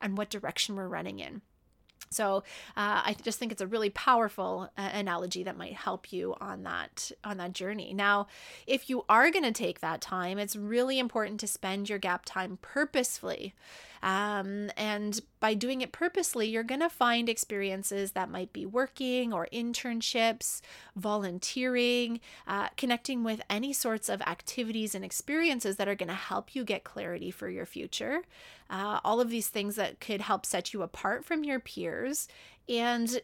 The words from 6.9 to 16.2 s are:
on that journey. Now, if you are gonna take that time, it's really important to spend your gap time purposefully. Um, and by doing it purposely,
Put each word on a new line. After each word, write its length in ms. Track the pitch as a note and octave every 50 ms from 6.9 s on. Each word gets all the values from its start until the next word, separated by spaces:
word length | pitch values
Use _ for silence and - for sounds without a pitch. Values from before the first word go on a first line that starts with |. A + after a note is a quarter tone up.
| - - - - - - -
on 140 | G#3+ G3+ F#3+
that 160 | F3 F3+ F#3
journey. 380 | - F#3 F#3+ G#3 G#3+ - - F#3
Now, 360 | G3 G3+ G3+ G3+ G3+ G3+ - - - - - - - - -
if 200 | C4 C4 - -
you 160 | B3+ A#3+ - -
are 240 | G#3+ A3+ C4 E4+ E4
gonna 180 | F#4+ D#4 A#3+
take 300 | A3 - A#3 F3 F3+ -
that 200 | - D#3+ E3 -
time, 380 | - - F#3+ F#3 F3+ F3+ F#3+ G3+
it's 160 | G#3 G3+ -
really 460 | G#3+ G#3 G#3 A3+ A#3+ B3 C4 C4+ C4
important 400 | B3+ A#3 - A3+ G#3+ G3+ G#3 G#3
to 80 | - G#3
spend 400 | - - - F#3+ F#3+ G3+ G3+ G#3
your 100 | G#3 G3
gap 260 | G3 F#3 F3+ F3+ -
time 340 | - - F#3+ F#3 F3+ F#3 - -
purposefully. 920 | - - C#4 D4+ C#4+ - C#4 B3 - - - - - - - - F#3+ - _ - - - - - - - -
Um, 680 | - F#3+ F#3+ G3 G#3 G#3 G#3 G3+ F#3+ F#3+ G3+ G#3 G#3 G3+ -
and 420 | - G#3+ G#3+ G#3+ G#3 G#3 G#3 G3+ A3 - - _ -
by 140 | - A3 A3
doing 260 | G#3 A#3 B3 C4+ B3+
it 100 | B3+ -
purposely, 560 | - - E4 F4 - G4